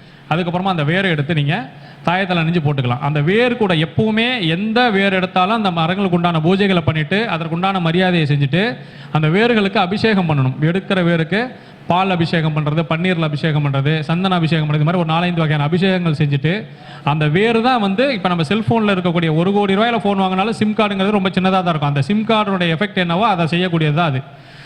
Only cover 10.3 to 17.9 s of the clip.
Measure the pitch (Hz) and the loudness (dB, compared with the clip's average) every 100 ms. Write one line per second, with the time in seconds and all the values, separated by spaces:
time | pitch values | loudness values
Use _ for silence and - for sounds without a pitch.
10.3 | 143 131 135 156 185 190 190 170 170 160 | 2 0 0 0 0 -2 0 2 0 0
11.3 | 196 247 - - - - 175 196 175 160 | -2 -4 -10 -20 -16 0 2 2 0 0
12.3 | 170 156 151 147 156 160 165 185 170 156 | 0 0 0 0 -2 -2 -2 0 0 -2
13.3 | 147 165 151 143 135 139 156 147 170 190 | -2 0 0 0 0 0 0 -2 -2 0
14.3 | 180 156 165 151 151 151 180 160 160 175 | 0 2 0 0 0 0 0 0 0 0
15.3 | 170 151 151 143 170 196 185 170 147 147 | 0 0 0 0 0 2 0 0 0 0
16.3 | 139 151 208 - - - - 143 156 151 | 0 0 -2 -6 -16 -20 -6 -2 0 2
17.3 | 165 226 226 240 247 196 | 2 2 2 2 0 0